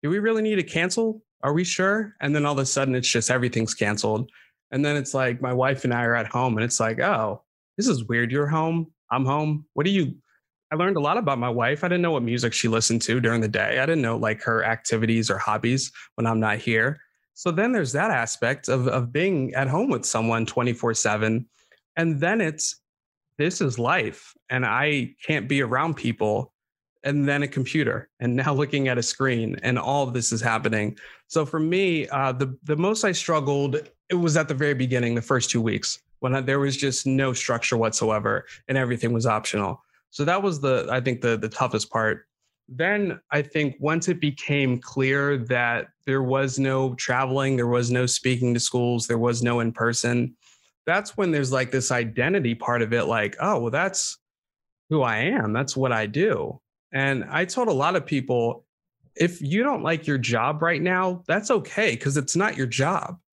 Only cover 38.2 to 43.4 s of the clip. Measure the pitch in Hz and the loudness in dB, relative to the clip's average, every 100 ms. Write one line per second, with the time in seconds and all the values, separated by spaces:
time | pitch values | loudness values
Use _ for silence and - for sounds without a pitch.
38.2 | 107 107 - - - 135 127 120 117 117 | 0 -2 -4 -20 -4 0 0 0 0 0
39.2 | 120 107 - 104 98 - _ _ _ - | 2 0 0 -2 -2 -4 _ _ _ -4
40.2 | 147 185 196 156 139 127 - 127 123 120 | 0 2 0 0 0 0 0 -2 -2 0
41.2 | 120 113 110 - 127 110 - 113 110 - | 0 0 -2 -2 -2 0 -2 -2 0 -2
42.2 | _ _ _ _ _ 127 170 208 196 - | _ _ _ _ _ -4 -2 0 -2 -4
43.2 | _ 147 | _ -2